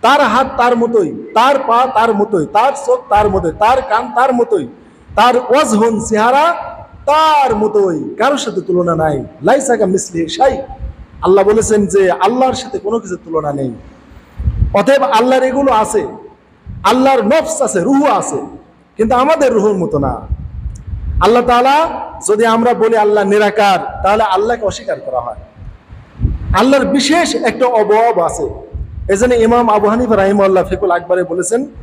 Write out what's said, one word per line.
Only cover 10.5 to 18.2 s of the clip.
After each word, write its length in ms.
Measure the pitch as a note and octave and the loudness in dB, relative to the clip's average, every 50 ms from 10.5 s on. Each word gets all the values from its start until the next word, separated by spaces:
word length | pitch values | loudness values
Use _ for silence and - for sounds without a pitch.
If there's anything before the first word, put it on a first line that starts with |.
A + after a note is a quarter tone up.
| - - - - - - - - - - - - - - | 0 -2 -8 -12 -14 -14 -12 -14 -14 -14 -20 -20 -18 -6
আল্লাহ 220 | - E3+ F#3 G3+ G3 | 0 2 4 4 4
বলেছেন 420 | G3+ G#3+ A3+ G#3+ - A3 G#3 G3+ | 4 2 2 2 0 0 0 0
যে 260 | F#3 E3+ G3+ G3 F#3 | 0 2 2 2 2
আল্লাহর 420 | E3+ - F3 G3 A#3+ B3+ B3+ C4 A#3+ | 2 2 0 0 2 2 0 0 0
সাথে 260 | - - - - F#3+ | -4 -8 -8 -10 -8
কোনো 200 | - G3 A3 A#3 | -6 -4 -6 -6
কিছু 160 | A3 F#3 F3+ | -6 -8 -12
তুলনা 380 | E3+ - E3+ D#3+ D#3+ D3+ D3 C#3+ | -12 -12 -6 -6 -4 -4 -4 -6
নেই। 180 | C#3 C#3 B2+ A#2 G2+ - - - - - - - - - - - - - - - - - - - | -4 -6 -6 -8 -10 -16 -20 -20 -20 -20 -20 -20 -20 -20 -20 -14 -6 -4 -4 -2 0 -2 0 2
অতএব 300 | G3+ G3+ - C#4 C#4 C#4 | 0 2 4 2 2 2
আল্লাহর 400 | C#4 A3+ A3 A#3 B3+ C4 C4 B3+ | 2 2 2 2 4 2 2 2
এগুলো 300 | C4 B3 C4+ C#4 C4+ B3 | 0 0 0 2 2 2
আছে, 340 | G#3+ G#3+ G#3 - G#3+ D#3+ - - - - - - _ _ _ _ _ _ - - - - | 2 0 0 0 -2 -2 -4 -10 -14 -18 -20 -20 _ _ _ _ _ _ -18 -16 -4 0
আল্লাহর 420 | - B3 B3+ C4 C4+ C4+ C4 G#3+ | 0 2 4 4 4 4 2 2
নফস 360 | G3+ C4+ D#4+ D#4 D#4 - - | 2 2 2 0 -2 -4 -4
আছে, 180 | C4+ - - - | -2 -2 0 -2
রুহ 260 | E3+ G#3+ C#4 C4+ C#4+ | 0 2 2 2 2
আছে, 320 | - A3 F#3+ | 2 2 0